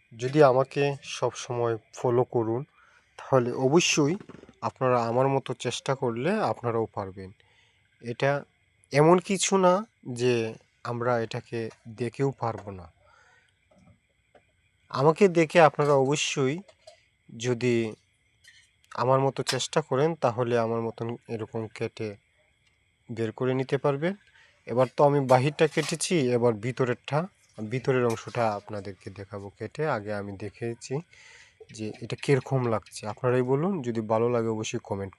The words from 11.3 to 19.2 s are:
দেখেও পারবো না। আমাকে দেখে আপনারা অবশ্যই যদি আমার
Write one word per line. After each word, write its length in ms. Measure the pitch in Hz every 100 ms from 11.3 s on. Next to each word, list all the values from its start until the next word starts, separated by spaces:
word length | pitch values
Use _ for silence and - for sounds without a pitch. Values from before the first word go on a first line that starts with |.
| 120 - 117 110 - 117 107
দেখেও 300 | 120 - 139 131
পারবো 280 | 117 107 - 95
না। 80 | 87 _ _ _ _ _ _ _ _ _ _ _ _ _ _ _ _ _ _ _ -
আমাকে 340 | 120 143 160 202 170
দেখে 200 | 156 180 151
আপনারা 260 | - 147 139
অবশ্যই 520 | 135 151 - 151 131 160 - _ - - _ _ -
যদি 460 | 117 120 117 123 117 110 107 _ _ _ _ _ - _ _ - -
আমার 180 | 120 135